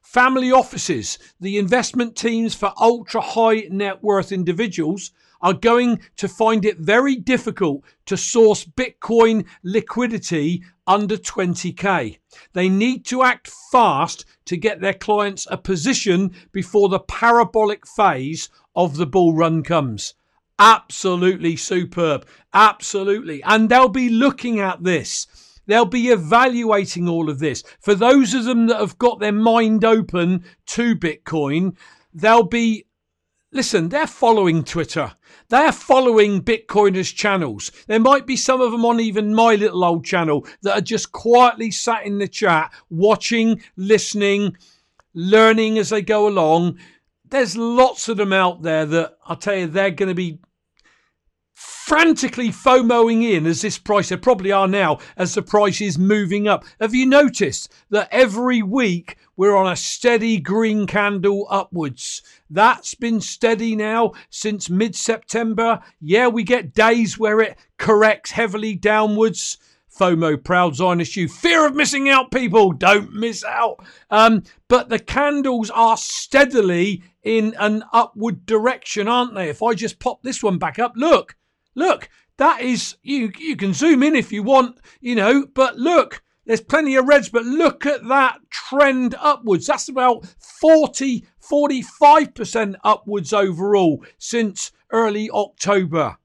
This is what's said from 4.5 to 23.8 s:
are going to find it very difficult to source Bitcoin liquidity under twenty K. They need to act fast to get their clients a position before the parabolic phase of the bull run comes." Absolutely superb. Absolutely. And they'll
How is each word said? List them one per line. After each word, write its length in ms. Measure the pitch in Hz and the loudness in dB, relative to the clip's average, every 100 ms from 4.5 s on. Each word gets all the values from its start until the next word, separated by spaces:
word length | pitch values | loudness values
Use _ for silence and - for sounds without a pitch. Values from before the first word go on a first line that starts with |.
| 175 226 170 151 190 - _ _ _ | -4 -4 -4 -4 -6 -10 _ _ _
are 120 | 180 | -2
going 440 | 185 226 240 247 220 - - | 0 2 2 2 -2 -8 -10
to 100 | 190 | -10
find 380 | - 220 226 208 | -2 0 0 -2
it 140 | 170 | -4
very 360 | 165 220 277 254 | 0 0 0 -4
difficult 680 | 180 247 233 - 175 139 _ _ - | -2 -2 -2 -4 -4 -4 _ _ -8
to 120 | 185 | -8
source 480 | - 233 220 202 - | -2 4 4 2 -6
Bitcoin 800 | - 254 _ - 226 226 220 170 _ | -8 -8 _ -2 2 4 2 -4 _
liquidity 1000 | 180 208 196 - 247 220 - 165 147 175 - _ - | -4 -4 -4 -6 -4 -6 -6 -4 -2 -4 -10 _ 0
under 300 | 208 208 214 | 0 0 -6
twenty 560 | - - 180 165 180 | -6 -4 -4 -4 -8
K. 460 | 175 196 175 113 - _ - _ | -6 -2 -2 -4 -12 _ -20 _
They 160 | 180 185 | -4 0
need 380 | 190 233 262 - | 0 0 -4 -6
to 180 | 254 | 0
act 260 | 254 247 - - - | 0 -2 -10 -20 0
fast 540 | 254 214 139 170 - - _ - | 2 4 2 -4 -6 -18 _ -10
to 120 | 175 | -4
get 240 | 214 185 | -4 -2
their 120 | 196 | -6
clients 540 | 190 - 208 202 196 - | -6 -2 -2 -2 -6 -10
a 80 | - | -10
position 760 | - 185 190 262 202 180 190 - _ | -6 -4 -2 -2 0 0 -2 -8 _
before 380 | 196 180 208 202 | -10 -2 0 2
the 100 | 190 | -2
parabolic 880 | - - 233 233 196 220 208 208 - | -6 0 4 4 2 0 0 -4 -10
phase 640 | - 202 135 135 165 - _ _ - | 0 0 0 -8 -10 -14 _ _ -4
of 220 | 180 143 | -2 -2
the 80 | 160 | -2
bull 280 | 190 175 | 2 2
run 280 | 160 165 165 | 2 0 0
comes." 520 | - 170 135 104 - _ _ _ _ - | -2 -2 -2 -8 -12 _ _ _ _ 4
Absolutely 960 | 208 226 _ - 190 180 185 190 170 160 | 6 6 _ -6 -4 0 0 0 -4 -4
superb. 720 | - 185 175 - 165 139 - _ _ | -4 -4 -4 -2 -2 -2 -6 _ _
Absolutely. 880 | 190 214 202 - 202 196 208 165 143 | 4 4 2 -8 -4 -2 -2 -4 -8
And 260 | 185 214 220 | 0 2 4
they'll 180 | 240 | 4